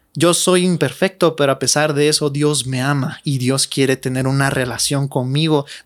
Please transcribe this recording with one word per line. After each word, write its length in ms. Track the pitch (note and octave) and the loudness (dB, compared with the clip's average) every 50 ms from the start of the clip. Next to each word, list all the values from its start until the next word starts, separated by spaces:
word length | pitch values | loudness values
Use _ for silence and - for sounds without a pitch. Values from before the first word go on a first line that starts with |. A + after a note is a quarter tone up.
| _ _ - | _ _ -2
"Yo 220 | D3 D#3+ F3 E3 | 0 2 2 2
soy 280 | E3+ - F#3 F3+ F3+ F3+ | 2 2 2 2 2 2
imperfecto, 720 | F#3 F3 D3 D3+ B2+ C3+ - F#3+ F#3+ - _ F3 E3 D#3+ | 2 0 0 -2 -4 0 -2 -2 -2 0 _ 0 0 2
pero 180 | - C#3+ C3+ C3+ | 2 0 0 0
a 40 | C3+ | 0
pesar 360 | C3 B2 - D3 D3+ D3+ D3 | 0 0 0 2 0 0 2
de 120 | C#3+ D3 | 2 2
eso, 220 | D3+ D3+ - D3+ C#3+ | 2 2 0 -2 -2
Dios 380 | C#3 D3 D3 D3 D3+ C3 B2 | -2 0 0 0 0 -2 -4
me 140 | C3 C3 B2+ | -4 -4 -2
ama 380 | B2+ C#3+ C#3+ C#3 C3 D3+ - - - | 0 0 0 0 -2 -4 -6 -6 -4
y 160 | D#3 C#3 B2+ | -4 -2 0
Dios 260 | B2+ B2+ C3+ C3 - | 0 0 0 0 -2
quiere 320 | - - C#3 C3+ B2+ C3 | -2 0 0 2 2 0
tener 300 | C3 - C3 B2+ C3 C3 | -2 -2 -4 -4 -2 -2
una 240 | C3 C#3 C#3 C#3 C#3 | 0 0 0 0 0
relación 560 | C#3 C3 B2+ B2 A#2 A2+ - - C#3+ C#3 C#3 | 0 -2 -4 -4 -4 -6 -4 -2 -2 -2 -2
conmigo 580 | C#3 - C#3 B2 B2+ C3+ D3+ D#3+ D#3+ D#3 C#3+ C#3 - - - - | -2 -2 -4 -2 -2 -2 0 0 2 2 0 0 -4 -12 -14 -4